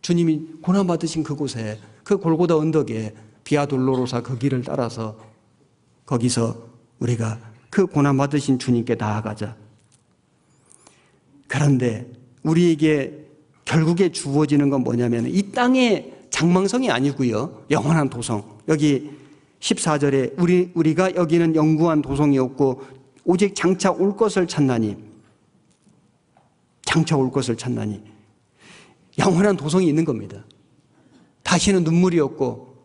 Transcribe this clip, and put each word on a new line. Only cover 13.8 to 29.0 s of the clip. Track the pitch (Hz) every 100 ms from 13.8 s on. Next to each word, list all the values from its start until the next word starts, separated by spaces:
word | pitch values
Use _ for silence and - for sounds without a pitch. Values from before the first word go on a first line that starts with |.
| 156 175 185
주어지는 | - 143 143 147 143 139
건 | 135
뭐냐면 | 123 120 120 117 120
이 | 185 202
땅의 | - 247 262 247 180 - - -
장망성이 | - 165 180 190 240 254
아니고요. | 123 139 135 123 107 151 - -
영원한 | 151 143 165 143
도성. | 117 117 107 101 - -
여기 | 160 151 139 - - - - _ _
십사 | - - 170 151
절에 | 143 135 127 -
우리, | 175 180 180
우리가 | 170 156 156 185
여기는 | 180 170 170 165
영구한 | 160 156 156 170 156
도성이 | 131 139 147 135
없고 | 131 131 139 127 - - _ _
오직 | - 180 202
장차 | 202 170 190 190
올 | 175 190 202
것을 | 220 - 170
찾나니. | - 139 120 110 101 - - _ _ _ _ _ _ _ _ _ _ _ _ _ _ _ _
장차 | - 165 - 151
올 | 131
것을 | 139 127 117
찾나니. | 127 117 107 101 - - _ _ _ _ - - - _